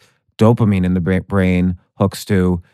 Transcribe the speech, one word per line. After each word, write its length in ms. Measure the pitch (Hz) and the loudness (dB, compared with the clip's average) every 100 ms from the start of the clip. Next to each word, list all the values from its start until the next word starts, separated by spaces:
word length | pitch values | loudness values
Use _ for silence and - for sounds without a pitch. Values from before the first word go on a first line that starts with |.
| _ _ _ - | _ _ _ 0
dopamine 460 | 110 117 110 98 90 | 2 4 2 0 0
in 80 | |
the 60 | 92 | -2
bra-, 200 | 85 92 | -2 -2
brain 560 | - 98 92 90 90 90 _ - | -2 0 0 0 -2 -4 _ -4
hooks 280 | 101 - - | -4 -4 -2
to. 360 | 101 90 87 - | 0 0 -2 -6